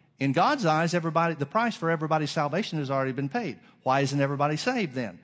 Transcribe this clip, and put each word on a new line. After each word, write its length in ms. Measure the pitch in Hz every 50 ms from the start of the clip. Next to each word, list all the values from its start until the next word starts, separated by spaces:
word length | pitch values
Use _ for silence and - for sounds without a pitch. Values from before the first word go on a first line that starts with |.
| _ _ _ -
In 140 | 135 139
God's 340 | 131 165 190 254 302 277 202
eyes, 260 | 160 156 156 170 165
everybody, 420 | 170 175 160 165 151 165 170 170 160
the 120 | 139 139
price 300 | 135 - 220 233 233 208
for 140 | - 170 165
everybody's 400 | 165 156 160 151 160 156 151 139
salvation 480 | - 165 147 147 151 190 - - 165 151
has 120 | 139 127
already 220 | 139 135 131 131
been 160 | 127 143 139 135
paid. 300 | - 240 226 147 101 - - - _ _ -
Why 160 | 131 131 139
isn't 200 | 139 135 139 143
everybody 360 | 139 139 143 135 143 151 156
saved 380 | 147 - 247 262 240 196 147 123
then? 240 | 131 120 98 87 -